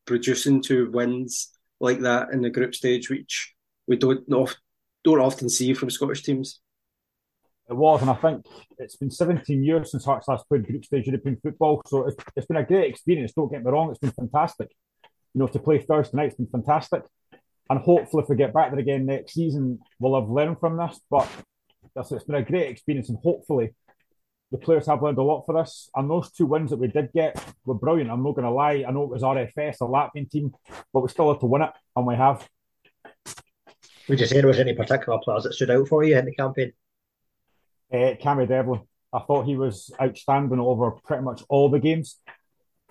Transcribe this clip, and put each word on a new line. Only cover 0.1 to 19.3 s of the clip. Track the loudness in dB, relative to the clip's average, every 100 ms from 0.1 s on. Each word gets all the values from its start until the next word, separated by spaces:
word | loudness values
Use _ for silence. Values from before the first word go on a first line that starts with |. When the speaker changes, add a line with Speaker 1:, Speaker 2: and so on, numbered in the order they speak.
| -2 0 0 2 2
Speaker 1:
two | 2 0 2
wins | 0 -2 -4 -6 -8 -10 _ _ -4
like | -2 0
that | 0 0 0
in | -2
the | -2
group | -2 -4
stage, | -2 -2 -2 -2
which | -8 -6 -10 -10 _ _ _ -2
we | 2
don't | 2 0 0
of-, | 0 0 -4 _ _ _ _
don't | 4 4
often | 4 2 -2
see | 0 0
from | 0 -2
Scottish | -4 -4 -4
teams. | -4 -4 -4 -12 _ _ _ _ _ _ _ _ _ _ -10
Speaker 2:
It |
was, | 2 4 4
and | 4
I |
think | 2 0 0 -8 -20 -20 -18
it's | -18 -8
been | -6
seventeen | -2 0 0 0 0
years | 2 2 0
since | -4
Hearts | -2 -2 0
last | -4 0
played | -2 0
group | -6
stage | -4 -4 -2
European | -4 -4 -6
football, | -6 0 2 0 0
so | -2 -2
it's, | -6 -10 -10
it's | -4
been | -2
a |
great | 2 2 2
experience, | -2 0 0 0
don't | -2 -4
get | -2
me | 0
wrong, | 0 0
it's | -2
been | -6
fantastic. | -4 -2 0 0 -2 -12 _ _ _ _ _ _
You | -2
know, | -2
to | -2
play | 0 0
Thursday | 2 0 0 -2
night's | -2
been | -4 -6
fantastic, | -4 0 0 0 -6 -6 _ _ -20 _ _ -2
and | 0
hopefully | 4 4 4 0
if | 0
we | 2
get | 2
back | 2 2
there | 0
again | -2 0 -2
next | -4 -6